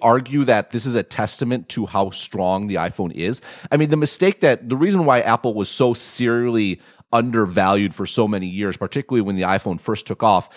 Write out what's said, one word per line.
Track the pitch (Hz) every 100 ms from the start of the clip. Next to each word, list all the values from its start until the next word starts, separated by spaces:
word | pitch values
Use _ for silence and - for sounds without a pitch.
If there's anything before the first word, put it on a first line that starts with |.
argue | 117 123 120 143 131
that | 110 -
this | 120
is | 113 120
a |
testament | 92 - 107 - 120 123 85
to | - 101
how | 98 98
strong | - - 101 92 95 104
the |
iPhone | 90 87 - 90
is. | - 90 123 - - -
I | 147
mean, | 151
the | 151
mistake | 151 - 185 190
that, | 151 117 120
the | 131
reason | 175 196
why | 151 123
Apple | 110 117 123
was | 104 98
so | - 127
serially | 117 - - 120 120 120 113 101 87 _ _ -
undervalued | 117 120 117 98 87 95 101 101
for | - 95
so | - 107
many | 104 92
years, | 95 101 90
particularly | 95 143 - 123
when | 101 95
the |
iPhone | 92 95 101 85
first | - 104
took | - 104
off, | 110 95 -